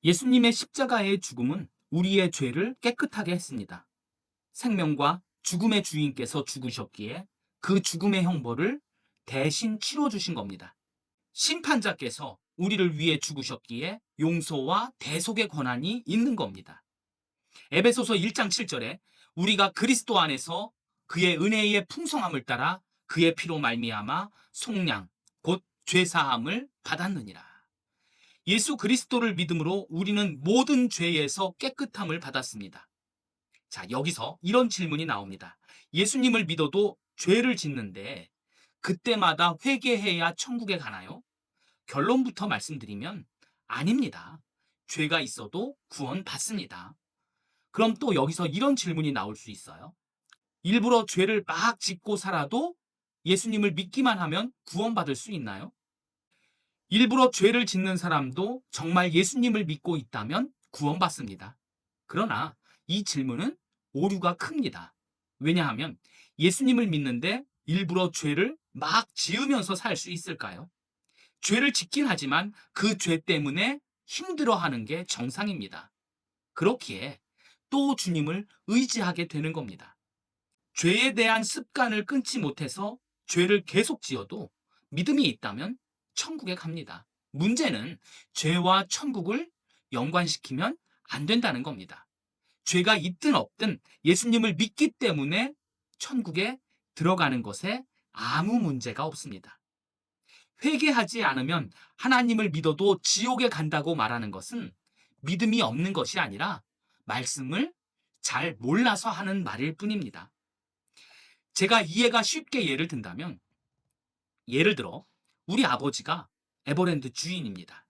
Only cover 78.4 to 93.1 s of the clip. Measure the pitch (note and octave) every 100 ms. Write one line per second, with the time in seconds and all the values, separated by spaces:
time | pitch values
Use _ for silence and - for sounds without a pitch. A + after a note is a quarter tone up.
78.4 | G#3 _ - A#3 C4 A#3 F3+ E3+ E3+ D3+
79.4 | D#3 D#3+ A#2+ F#2 - _ _ _ _ _
80.4 | _ _ _ - E3 G#3+ B3+ G#3 A3+ A3
81.4 | A3 - - D4 A#3+ G#3+ G#3 C#4 - C4
82.4 | D3+ - D3+ - G3+ B3+ _ _ - E3+
83.4 | F3+ G3+ - F#3 - - - C3 G2+ G#3+
84.4 | - _ _ _ _ C#3+ F3+ C#4+ G3+ A2+
85.4 | A2 G#2 F3+ B3+ _ _ _ - - D#4+
86.4 | G#3 F3+ E3 E3 - - _ _ _ C#3
87.4 | F#3 A#3+ C#4+ A2 B2 - _ - _ -
88.4 | D#3 F3 F3 F#3+ F#3+ - D4 G#3+ E3+ A#3+
89.4 | E4+ _ _ _ _ B2 C3+ F3 E3+ -
90.4 | - C3 G3+ E4+ _ _ _ C#3 D3 A#3
91.4 | A#3 B2+ C#3+ A#2 F#2 - _ _ _ _
92.4 | _ _ - F3+ F3+ G#3+ E3